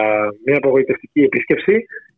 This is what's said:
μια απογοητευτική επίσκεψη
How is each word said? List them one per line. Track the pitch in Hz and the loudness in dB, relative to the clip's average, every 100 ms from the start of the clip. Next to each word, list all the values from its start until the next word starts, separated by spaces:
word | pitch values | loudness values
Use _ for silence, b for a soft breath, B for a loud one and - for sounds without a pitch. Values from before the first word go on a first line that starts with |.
| 107 107 107 104 120 | 0 0 -2 -6 -2
μια | 143 | 0
απογοητευτική | 139 135 135 135 - 147 | 2 0 0 -4 -4 0
επίσκεψη | 135 - - 147 - 220 - B B | 2 0 -2 -2 0 0 -2 B B